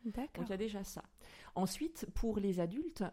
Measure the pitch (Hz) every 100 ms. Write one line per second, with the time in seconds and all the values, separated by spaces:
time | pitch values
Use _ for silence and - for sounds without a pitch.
0 | 233 233 285 - 240 190 220 202 190 -
1 | - - - - - - 185 - 330 -
2 | - - 226 220 196 180 170 233 339 -
3 | 190